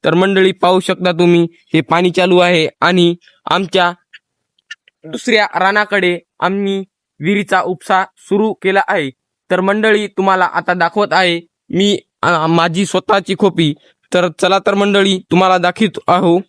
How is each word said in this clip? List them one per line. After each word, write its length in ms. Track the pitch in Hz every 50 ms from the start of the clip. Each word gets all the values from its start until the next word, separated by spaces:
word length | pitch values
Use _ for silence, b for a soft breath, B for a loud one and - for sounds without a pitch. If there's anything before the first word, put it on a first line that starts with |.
| -
तर 100 | - 160
मंडळी, 380 | 175 185 196 196 190 190 185
पाहू 280 | 180 _ - 180 185 185
शकता 320 | 185 - 185 - 175 180
तुम्ही, 340 | 175 160 175 175 175 170 170 165 b b b b -
हे 60 | 160
पाणी 300 | 156 - 165 170 180 180
चालू 280 | 170 185 180 180 185 180
आहे 300 | 175 175 180 165 160 156 _ _
आणि 360 | - 165 180 185 175 170 170 175 b b b b b
आमच्या 480 | - - 185 196 156 - 185 180 175 175 _ _ _ - - _ _ _ _ _ _ _ _ _ _ - _ _ _ _ _ _
दुसऱ्या 420 | 156 160 247 - 247 233 214 208 - - 170
रानाकडे 600 | 185 190 202 208 208 - 208 202 180 180 175 170 _ _ _ _
आम्ही 440 | - 180 190 202 202 196 196 196 190 _ _ _ _ _ _ _
विहिरीचा 400 | 147 165 202 202 196 - 196 185
उपसा 440 | - - 185 - - - 202 185 190 - _
सुरू 360 | _ - - 190 202 214 220
केला 300 | 196 _ - 190 190 196 190 -
आहे. 220 | 196 190 151 135 - _ _ _ _ _ _ _
तर 100 | 185 180
मंडळी, 460 | 185 196 202 214 214 220 214 208 208
तुम्हाला 380 | 202 _ - 190 196 190 185 185
आता 300 | 165 - 175 - - 180
दाखवत 340 | 180 170 170 - 214 208 -
आहे 300 | 156 180 190 180 170 170 170 _ _ _ _ _
मी, 280 | - 170 196 208 202 - _ _ _ _
अ, 240 | - 160 175 160 156
माझी 400 | 160 165 170 165 170 160 180 202
स्वतःची 480 | - - 185 - - 214 196 190 - 185 -
खोपी. 360 | - 196 - - 170 151 143 b b b b b b b -
तर 140 | 180 180 180 156 -
चला 180 | - 277 196 196
तर 160 | 185 196 196
मंडळी, 440 | 196 202 208 202 202 196 196 190 185 - _
तुम्हाला 280 | 151 180 190 185 185 180
दाखवत 400 | 170 180 180 - 220 196 - - -
आहो. 340 | - 170 180 196 175 170 180 196